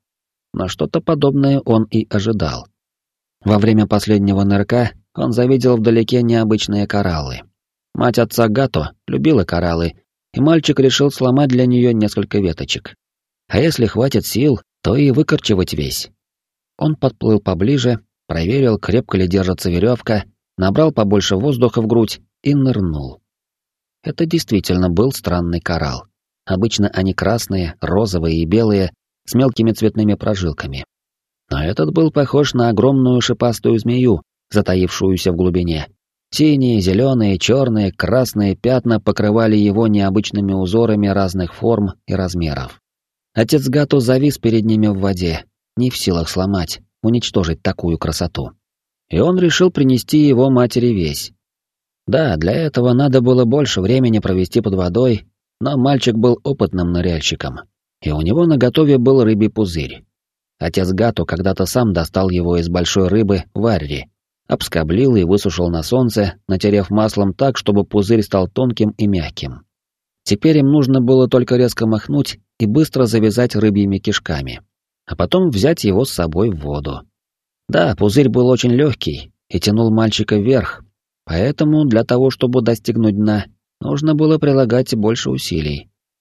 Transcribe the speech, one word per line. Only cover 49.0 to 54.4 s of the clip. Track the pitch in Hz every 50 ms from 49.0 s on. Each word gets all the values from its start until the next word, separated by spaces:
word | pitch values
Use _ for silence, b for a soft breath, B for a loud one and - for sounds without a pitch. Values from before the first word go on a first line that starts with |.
| _ _
И | - 82
он | 117 165 180 185
решил | 180 170 156 - 180 185
принести | - - 139 131 131 120 - - - 151
его | 151 147 135 117 131 135
матери | 131 123 123 113 - 123 117
весь. | 123 113 98 85 76 73 - - - _ _ _ _ _ _ _ _ _ _ _ _ _ _ _
Да, | - 104 151 160 135 90
для | 78 76 87 113
этого | 156 165 151 - 127 123 123 120
надо | 127 143 143 127 131
было | 120 127 127 127 127
больше | 113 127 143 147 110 - 101
времени | 92 98 120 131 131 120 110 107
провести | - 95 92 92